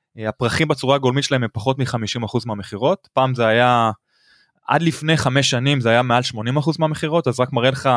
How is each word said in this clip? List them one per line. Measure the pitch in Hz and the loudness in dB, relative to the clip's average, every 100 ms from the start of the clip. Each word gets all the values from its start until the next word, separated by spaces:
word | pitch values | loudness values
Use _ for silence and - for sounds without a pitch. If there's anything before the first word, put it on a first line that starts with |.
| _ - | _ -10
אה, | 110 | -8
הפרחים | - 120 - 156 | -2 -2 0 0
בצורה | 156 131 139 | 0 0 2
הגולמית | 127 131 | 2 0
שלהם | 139 131 | 0 -2
הם | 113 | -2
פחות | 107 120 131 | -4 -2 -2
מחמישים | 127 120 107 123 | -2 -4 -6 -6
אחוז | 110 120 113 | -4 -4 -4
מהמכירות, | 101 95 101 135 190 _ | -8 -8 -2 -2 -2 _
פעם | - 131 127 | 0 0 2
זה | 113 | 2
היה, | 113 123 120 113 104 _ _ _ _ _ _ - | 4 4 4 2 -2 _ _ _ _ _ _ -2
עד | 147 | 0
לפני | 165 - 156 160 | 0 -2 0 0
חמש | 131 135 135 | 0 0 0
שנים | 123 135 143 | 0 0 2
זה | 113 | 4
היה | 117 | 2
מעל | 127 120 | 4 0
שמונים | 127 117 113 143 | 0 -6 -4 -2
אחוז | 143 160 | -2 0
מהמכירות, | 156 151 156 170 135 | -2 -2 -2 0 0
אז | 120 | 0
רק | 127 | -2
מראה | 131 123 | 0 0
לך | 131 139 | 0 2